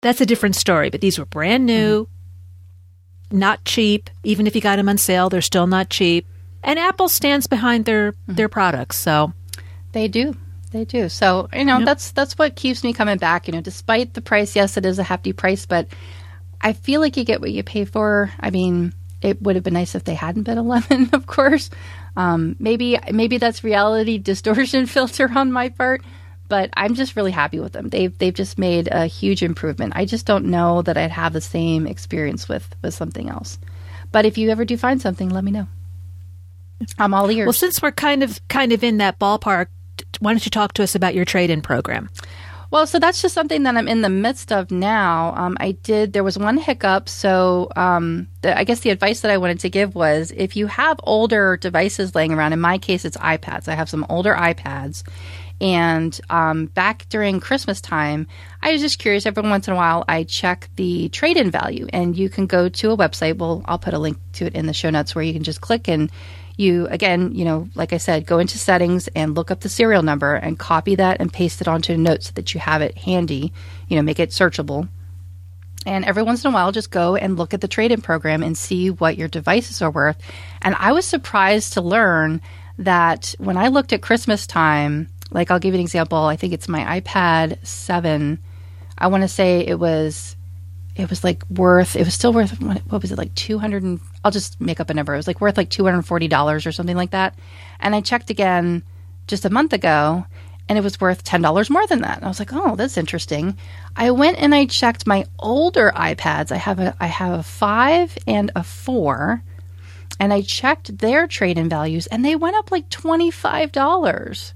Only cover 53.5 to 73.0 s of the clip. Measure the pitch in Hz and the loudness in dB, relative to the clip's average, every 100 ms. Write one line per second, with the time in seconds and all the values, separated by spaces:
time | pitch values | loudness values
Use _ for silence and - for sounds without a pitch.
53.5 | - - 160 156 156 151 170 190 214 170 | -10 -6 -6 -4 -4 -4 -2 0 2 0
54.5 | 165 143 139 139 - - - - - - | 0 -6 -8 -8 -10 -14 -16 -16 -14 -16
55.5 | - 190 180 170 160 165 - - 170 160 | -4 0 2 2 2 -2 -6 -2 0 2
56.5 | 160 160 - 185 220 - 220 208 190 - | 0 -4 0 0 0 -6 -2 0 0 0
57.5 | 269 - 196 - 160 147 151 156 - - | -2 -2 -6 -4 -2 0 -2 -6 -10 -20
58.5 | - - 311 294 - - 202 208 202 214 | -6 0 0 0 -2 0 2 0 -2 0
59.5 | 202 196 180 170 165 - 165 160 - 180 | 0 0 0 2 2 0 -2 -2 -2 -2
60.5 | 180 - - 185 123 170 - 302 349 208 | -2 -6 -6 -2 -2 -4 0 2 4 2
61.5 | 160 - - - - 175 170 190 - 190 | 0 -2 -4 -6 -2 -2 0 -2 0 0
62.5 | 180 180 - 220 220 170 - 160 165 165 | 2 2 2 0 4 2 2 -2 0 -2
63.5 | 165 - 175 - 160 156 151 - - 175 | -4 -4 -4 -2 -2 -2 -4 -10 -8 -6
64.5 | 196 156 151 165 156 147 - 160 160 156 | -4 -4 -2 0 0 -2 -2 -2 -2 -6
65.5 | 156 - 233 - 160 156 - - - - | -8 -2 -2 2 0 0 -2 -18 -18 -18
66.5 | - 196 175 170 170 196 180 180 - 170 | 0 2 4 0 0 2 2 0 0 0
67.5 | 160 170 - 170 170 - 160 151 170 185 | -2 -4 -6 -4 -2 0 -2 2 2 2
68.5 | - - 185 175 180 - - 156 151 160 | -2 0 2 4 0 -2 -4 -2 -2 -2
69.5 | 185 208 - 226 208 156 147 143 147 - | -4 -6 0 4 6 4 2 2 0 -2
70.5 | 160 - 165 180 196 185 185 175 - 175 | -6 0 0 2 2 4 2 -2 0 -2
71.5 | - 175 165 160 165 165 156 - - 90 | 0 -2 0 0 2 4 2 -2 -10 -6
72.5 | 165 151 156 151 - | -4 0 0 0 -4